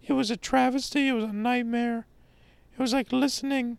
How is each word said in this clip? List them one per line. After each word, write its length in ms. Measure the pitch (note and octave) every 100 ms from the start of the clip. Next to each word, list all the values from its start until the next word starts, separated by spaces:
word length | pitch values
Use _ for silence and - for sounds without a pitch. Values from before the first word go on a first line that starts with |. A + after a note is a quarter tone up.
It 100 | -
was 180 | C#4 A#3+
a 60 | A3+
travesty. 720 | - C4 B3+ C4 - D4 C#4
It 40 |
was 120 | B3
a 80 | A3
nightmare. 720 | G#3 A3 B3 A#3 A#3 A#3+ A#3 A3+ - - - - - -
It 80 | -
was 120 | B3+
like 200 | B3+ A#3
listening 640 | B3+ C#4 - C4+ C4+ A#3+